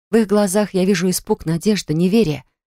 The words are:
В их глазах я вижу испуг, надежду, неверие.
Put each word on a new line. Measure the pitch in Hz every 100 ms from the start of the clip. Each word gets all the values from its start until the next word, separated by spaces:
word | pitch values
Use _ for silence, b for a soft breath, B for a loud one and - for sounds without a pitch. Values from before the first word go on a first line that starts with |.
| _
В | 226
их | 196
глазах | 208 202 202 208 190
я | 185
вижу | 180 185
испуг, | 180 - 214 156
надежду, | 165 214 196 -
неверие. | 156 180 226 160 160 - _ _